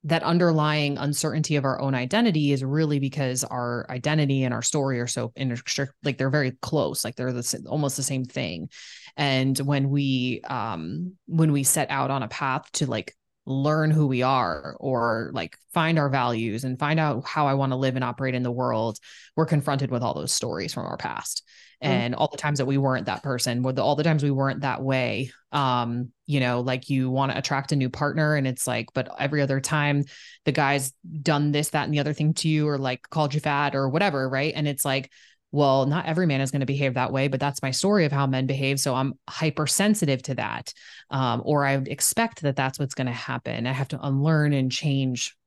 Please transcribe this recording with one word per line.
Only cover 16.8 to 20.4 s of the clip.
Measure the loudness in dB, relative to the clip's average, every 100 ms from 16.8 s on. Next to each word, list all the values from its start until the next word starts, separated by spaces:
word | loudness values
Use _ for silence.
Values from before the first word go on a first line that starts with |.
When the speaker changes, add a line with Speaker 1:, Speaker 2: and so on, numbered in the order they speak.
| 0 2
Speaker 1:
out | 0 -2 -4
how | 0 2
I | 2
wanna | 0 0
live | 0 0
and |
operate | -4 -4 -4 -2
in |
the | -2
world, | -2 0 0 -2 -4 -14 -20 -8 0
we're | 2
confronted | 2 0 -2 -2
with | -2
all | -2
those | -4 -4
stories | -4